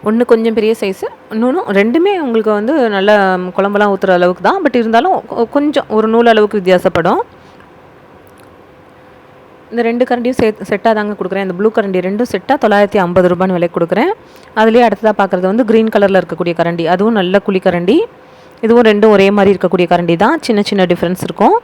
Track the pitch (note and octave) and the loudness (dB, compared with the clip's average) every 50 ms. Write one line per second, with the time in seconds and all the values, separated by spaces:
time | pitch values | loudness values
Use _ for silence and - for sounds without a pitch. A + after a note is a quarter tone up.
0 | - G#3 A3 A#3 A#3+ - A#3+ A3+ A3 A3+ A3+ A#3 G#3 A3 A3+ - - G3 F#3+ - | -2 -2 0 0 2 2 2 2 2 0 0 0 0 0 -2 -2 -4 -6 -6 -6
1 | - C5 - - - - A3 A3 A#3 B3 C4+ F4+ - - G3+ G3 G3+ A3+ A#3+ E4 | -10 -10 -10 -14 -18 -10 -6 -4 -2 -2 -2 -2 -4 -2 0 0 0 2 0 0
2 | F4 G4+ G4+ F4+ D4+ B3+ A3+ A3+ G#3 G#3+ G#3+ G#3 G#3 A#3 D#4+ D#4 B3 A3 G#3 G3 | 0 0 0 -2 -4 -2 -2 -2 0 0 -2 -2 -2 -2 0 0 0 0 0 0
3 | F#3+ G#3 G#3+ G#3 G3 F#3+ F#3 F3+ F3+ F3+ F3+ - F#3+ G3+ G3+ G3+ G#3 G3+ G3 F#3+ | 2 2 2 2 2 0 0 -2 -4 -6 -4 -2 -2 -2 0 0 0 0 0 0
4 | - G3 F3+ F3 F3+ F3+ F3+ - F3+ G#3 E4+ G4 E4+ C#4+ - B3 A3+ A3+ A3 A3+ | 0 0 2 2 2 0 -2 0 0 0 0 0 -2 -2 0 0 -2 2 0 0
5 | C#4+ F#4 F#4+ - - - - - A#3 A3 - C#4+ D4 D4+ C#4+ C#4 - - G#3+ G#3+ | 2 2 -2 -2 -4 -8 -6 -6 -6 -2 -2 -2 -2 0 -2 -4 -4 -2 -2 -2
6 | A3 A3 A3 A#3 A#3 A#3 A3+ G#3+ G#3+ G#3 A3 G#3 F3+ F3+ F#3 F3+ - F#3+ F3 F3 | 0 0 0 2 4 4 4 2 2 0 -2 -4 0 2 0 2 2 0 -2 0
7 | D#3+ F3+ A#3 F4+ A#4+ - - - - - - - - - - - - - - - | 0 0 -2 -2 -4 -8 -14 -20 -20 -20 -20 -20 -20 -20 -20 -20 -20 -20 -20 -20
8 | - - - - - - - - - - - - - - - - - - _ - | -20 -20 -20 -20 -20 -20 -20 -20 -20 -20 -20 -20 -20 -20 -20 -20 -20 -20 _ -20
9 | - - - - - - - - - - - - - - A3 A#3 A3+ A3+ A#3 A#3+ | -20 -20 -20 -20 -20 -20 -20 -20 -20 -20 -20 -20 -20 -10 -6 -4 -2 -2 0 -2
10 | B3+ - B3+ B3 A#3 B3 B3+ - A#3+ A3 G#3+ - G3+ - A3 F#3+ - A3+ A3 G#3+ | 0 -2 -2 -2 -2 -4 -2 0 0 -2 -2 -4 -6 -6 -6 0 0 0 0 0
11 | G#3 G#3 G#3 G3 F#3 F3+ G3 G3 G3 F#3+ F3 F3 G#3 A3 G#3+ A#3 G3+ G3 F#3+ F#3 | -2 -6 -6 -6 -8 -6 -4 -6 -6 -6 -6 -2 -2 0 0 0 -4 -2 -4 -4
12 | F3 F#3 G3+ G#3 B3 - - F#3+ - - C4+ C#4+ - G#3+ G#3 G3+ G#3 G3 - G#3 | -2 -2 -4 -4 -4 -4 -4 -8 -4 -4 -2 0 2 2 2 2 2 2 0 -2
13 | F3+ E3+ F3 F#3 F3+ F3 F3+ E3+ F#3 F#3+ F#3 F3 F3 E3+ - F3+ E3+ E3 F3+ G3 | -2 0 2 2 2 2 2 0 -2 -2 0 -2 -2 -2 -2 -4 -2 -2 0 -2
14 | C4+ F#4 - - - - - - - - - A3+ A3 A3+ A3 B3 A#3+ A3+ G3+ - | 0 -2 -2 -6 -10 -20 -20 -20 -20 -10 -2 0 2 4 4 4 2 2 0 0
15 | A3+ G#3+ G#3 - G3 F#3+ G3+ F3+ F3+ F#3 G3+ A#3 C4 G#3 A3 A3+ A3 A3 - G#3+ | -2 -2 0 0 -2 -2 -2 -2 -2 0 0 0 0 2 2 2 2 2 0 0
16 | G3+ F#3+ G3 F#3 F3 E3 E3 D#3+ F3+ F3 E3+ E3 E3 E3+ E3+ E3+ E3 D#3 F3+ F3+ | 0 2 2 0 0 -2 -6 -6 -4 -4 -2 -2 -2 -2 -2 -4 -2 -2 0 0
17 | G3+ A3+ A#3 G#3 F3+ F3+ F#3+ G3+ - - G3 F#3+ - F#3+ F3 F3 F3 F3+ B3 E4+ | 0 0 0 0 -2 0 0 0 0 0 -4 0 0 0 -2 0 0 0 0 0
18 | A4+ - - - - - - - - - - - - A3 A#3 A#3+ B3 A3 G#3+ G#3 | 0 -2 -8 -20 -20 -20 -20 -20 -20 -20 -14 -8 0 2 4 4 4 4 4 4
19 | G#3+ A3 G#3+ G3 G3 G3 G#3 G#3 G3 G3 G3 F#3 - F3 F#3+ F3+ F3+ E3 F3+ F3 | 4 4 4 4 4 4 2 2 2 2 2 0 0 -2 0 0 0 0 0 0
20 | F3 E3+ E3+ E3 G3+ A#3 D4+ D#4+ - - A3+ G#3 G3+ - G#3 G3 F#3 F3 F3+ F3 | 2 0 0 0 2 0 0 -2 -2 -2 -2 -2 0 -2 0 0 0 0 0 -2
21 | - E3+ F#3 - - F3+ E3+ - G#3+ B3 G4+ A#4 | -2 -4 -4 -6 -6 -10 -2 0 2 2 2 0